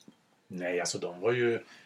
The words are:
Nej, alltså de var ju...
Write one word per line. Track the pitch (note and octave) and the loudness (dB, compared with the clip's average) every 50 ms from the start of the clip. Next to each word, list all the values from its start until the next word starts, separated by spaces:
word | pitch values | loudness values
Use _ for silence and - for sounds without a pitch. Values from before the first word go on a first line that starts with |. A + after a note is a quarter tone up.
| _ - - _ _ _ _ _ _ - | _ -20 -20 _ _ _ _ _ _ -10
Nej, | - F2+ F2+ F2+ F2+ F2 | -8 -6 -4 -2 0 0
alltså | E2+ - - G2+ | -2 -2 -4 -4
de | F#2 F2 F2 F2+ | -4 -6 -4 0
var | F#2 A2+ | 2 2
ju... | B2 B2 A#2+ A#2 A#2 G#2+ - - - - - | 4 4 4 2 2 0 -2 -8 -20 -20 -20